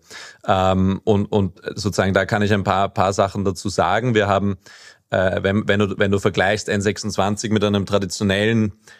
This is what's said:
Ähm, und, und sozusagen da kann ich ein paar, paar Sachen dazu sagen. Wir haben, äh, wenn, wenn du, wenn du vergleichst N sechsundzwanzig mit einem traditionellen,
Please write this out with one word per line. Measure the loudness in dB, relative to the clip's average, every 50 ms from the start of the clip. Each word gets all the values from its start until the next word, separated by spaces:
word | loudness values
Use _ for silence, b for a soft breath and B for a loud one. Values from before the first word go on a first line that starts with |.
| B B B B B B B B B
Ähm, | 0 2 2 4 2 2 2 2 0 0 -2 0
und, | 0 2 2 2
und | 0 0 0 0 -2 -4 -8 -12 -12 -10
sozusagen | -6 -6 -4 -2 0 0 2 2
da | 2 2
kann | 2 0 0 2
ich | 2 0
ein | 0 2
paar, | 0 0 0 0 -2
paar | 0 0 0 0 2
Sachen | 2 0 0 0 -2 -4
dazu | -4 -4 -4 -6 -6
sagen. | -2 0 0 2 0 0 0 2 2
Wir | 2 2
haben, | 4 2 2 2 0 -4 -6 B B B B B B B B B -4
äh, | -2 0 0 0 0 0 -2
wenn, | 0 0 0 0 0
wenn | 0 2
du, | 2 0 0 0
wenn | 0 0
du | 0 0
vergleichst | 0 0 0 2 0 0 0 -2 -2 -2
N | -2 0
sechsundzwanzig | 0 -2 -2 -2 -6 -8 -4 -2 -2 -2 -2 -4 -4 -2 0
mit | 2 2
einem | 2 2 0 0
traditionellen, | 0 0 -2 -2 -2 -6 -2 0 0 2 2 2 2 2 2 0 0 -4 b b b b b